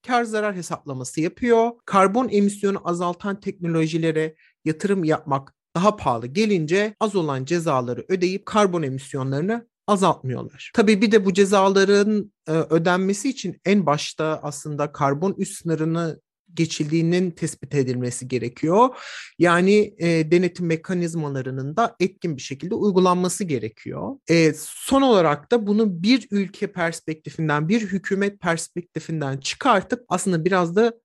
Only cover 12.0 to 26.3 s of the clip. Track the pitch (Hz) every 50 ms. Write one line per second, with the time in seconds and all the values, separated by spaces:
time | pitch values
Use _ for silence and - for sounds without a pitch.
12 | 202 214 214 208 196 - _ _ _ - 156 165 151 - 156 165 165 180 180 180
13 | 190 190 202 196 - 277 - - - 180 - _ _ 175 202 208 175 147 147 147
14 | - - - - 156 156 156 - - 147 147 - - 151 147 143 143 143 143 -
15 | 147 139 139 147 175 196 - 196 196 - - - - 165 160 151 156 165 165 170
16 | 170 160 - - _ _ _ _ _ _ 170 170 165 - - - 156 147 160 165
17 | 160 165 175 180 185 175 165 - 170 156 - _ - - 143 143 131 127 123 123
18 | 123 123 123 - 131 127 131 120 117 123 - - - 156 175 208 247 262 254 -
19 | - - - - - - _ - 160 175 170 175 185 190 208 214 208 - - -
20 | 165 170 165 160 160 156 175 180 185 175 175 - 175 165 160 160 - - 190 175
21 | 175 165 160 165 151 143 139 135 127 131 131 135 131 139 156 220 233 226 - _
22 | 175 190 - _ - 175 151 123 - - 139 135 - 180 226 - 202 208 180 185
23 | 185 180 180 180 180 180 - - 208 165 143 117 107 113 - _ - 123 - 143
24 | 170 208 277 - _ - 165 170 160 156 151 151 - - - - - - 262 277
25 | 277 262 226 190 165 151 147 143 - _ 240 240 208 196 208 214 226 208 180 165
26 | 175 214 262 240 - _